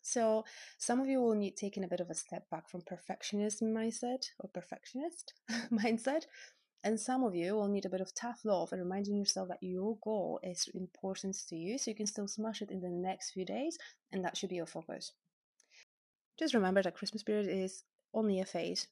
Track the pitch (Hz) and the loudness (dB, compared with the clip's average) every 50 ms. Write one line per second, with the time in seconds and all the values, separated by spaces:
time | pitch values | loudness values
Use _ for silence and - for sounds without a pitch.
0 | _ - - 247 226 220 220 220 220 - - - - - - _ - - 240 254 | _ 0 2 4 6 6 6 4 2 -2 -12 -16 -16 -18 -12 _ 0 2 2 4
1 | 269 269 269 262 247 233 220 214 208 190 - - - 202 - 202 190 175 180 175 | 4 4 4 6 6 6 6 4 4 2 0 -2 -4 -4 -2 -2 -2 0 0 -2
2 | 175 175 165 - - - - - - _ - 160 165 - - 180 170 - 180 170 | -2 -2 -4 -6 -6 -6 -8 -8 -6 _ -6 -6 -6 -8 -10 -10 -8 -8 -10 -10
3 | - - 165 - - - 208 202 208 214 214 - 226 220 220 220 220 226 226 - | -8 -8 -8 -6 -6 -2 0 2 2 0 0 0 0 2 2 2 0 0 -2 -2
4 | - 240 254 262 254 - - _ - 190 _ 180 170 - - - _ - - 247 | -2 -2 -2 -2 -4 -6 -8 _ -14 -8 _ -10 -8 -8 -12 -14 _ -8 -6 -4
5 | 294 339 330 - - - - _ _ - 226 233 233 - 233 214 202 240 226 226 | -4 -4 -4 -6 -14 -16 -16 _ _ -4 -4 -4 0 2 2 4 4 4 2 2
6 | - 262 277 320 - - - - - - _ _ _ _ _ _ - 208 220 214 | 2 0 0 0 -2 -4 -16 -20 -20 -20 _ _ _ _ _ _ 0 0 0 2
7 | - - 254 262 262 226 180 175 170 180 208 214 208 202 202 202 190 190 180 185 | 0 0 2 2 2 2 2 2 0 2 2 2 2 4 2 2 0 0 -2 -2
8 | 190 185 - - - 240 233 - - 214 202 175 170 170 - 190 180 180 185 196 | -2 -4 -4 -6 -6 -6 -6 -4 2 2 4 4 2 0 -2 -2 -2 -2 0 0
9 | 202 202 208 208 196 196 - 196 190 180 175 - - 185 180 185 190 214 226 208 | 0 2 2 2 2 2 0 0 -2 -4 -6 -6 -4 -4 -2 0 0 0 0 -2
10 | - 214 220 208 175 160 - - - 180 180 170 - - - - 185 175 _ - | -2 0 0 2 2 0 0 -2 -2 -6 -4 -4 -4 -4 -4 -8 -8 -8 _ -6
11 | - 190 190 - - 196 196 - - - 175 165 165 180 233 269 - 240 208 208 | -4 -4 -4 -2 -2 -4 -4 -4 -6 -8 -6 -4 -4 -2 -2 -2 -2 -2 -2 -2
12 | 214 202 - - 202 196 - - 214 220 214 - 208 202 202 190 180 180 175 175 | -2 -4 -2 -4 -4 -4 -4 -4 -4 -4 -2 -4 -6 -4 -4 -4 -4 -2 -2 0
13 | 180 185 190 185 - - - 185 185 185 196 226 269 330 330 - - - - _ | 0 0 -2 -2 -6 -8 -4 -4 -4 -2 -2 -2 -2 -2 -4 -4 -12 -16 -18 _
14 | _ _ - 190 185 170 - - - 185 180 175 165 156 - 165 160 - - - | _ _ -4 -2 -2 -2 -2 -2 -4 -2 -2 -2 -4 -4 -6 -10 -8 -8 -8 -8
15 | - - - _ _ _ _ _ _ _ _ _ _ _ - - - _ _ _ | -8 -12 -14 _ _ _ _ _ _ _ _ _ _ _ -20 -20 -20 _ _ _
16 | _ _ _ _ _ _ _ - 320 311 262 233 196 185 185 196 190 180 170 - | _ _ _ _ _ _ _ 0 0 4 6 6 6 8 6 6 4 4 0 -2
17 | - 196 - 214 - - 214 208 208 185 185 190 190 190 190 - - _ _ _ | -8 -6 -6 -4 -2 0 0 2 2 2 2 0 0 -2 -4 -8 -16 _ _ _
18 | _ _ - 220 220 214 196 185 190 - - 175 - 175 180 - - - | _ _ 0 2 4 4 4 4 2 0 -2 -2 -2 0 -2 -2 -4 -6